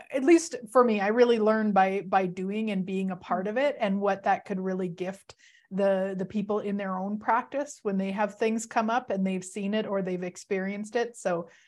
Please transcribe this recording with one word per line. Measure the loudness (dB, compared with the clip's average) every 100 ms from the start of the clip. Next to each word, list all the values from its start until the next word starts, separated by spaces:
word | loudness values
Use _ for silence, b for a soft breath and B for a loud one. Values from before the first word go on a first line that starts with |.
| -4
at | 0
least | 6 6 6 -8 2
for | 4
me, | 4 2
I | 2
really | 4 4 6
learn | 4 2 4
by, | 4 4 2 0
by | 0 0
doing | -4 -4 -4 -2
and | -2 -2
being | -2 -4
a | -6
part | -4 -2 -2
of | 0
it, | 0 0
and | -2 0
what | 0 0
that | 0 0 -2
could | -4
really | -2 -2 -4
gift | -6 -8 -8 -18 -20 b b b
the, | 0 2 2 0 -4
the | -4
people | -4 -2 -2
in | -2 -4
their | -4 -4
own | -4 -4
practice | 0 0 0 -6 -6 -6
when | -2 -2
they | -2
have | -2 -4 0
things | 0 0 -2
come | 0 0
up | -2 -2
and | -2 0
they've | -2 -6
seen | -6 -2
it | -2 -2
or | -2
they've | -2 -4
experienced | -6 -10 -4 -2 -2 -6 -4 -4
it. | -4 -4
So | -2 -2 -4 b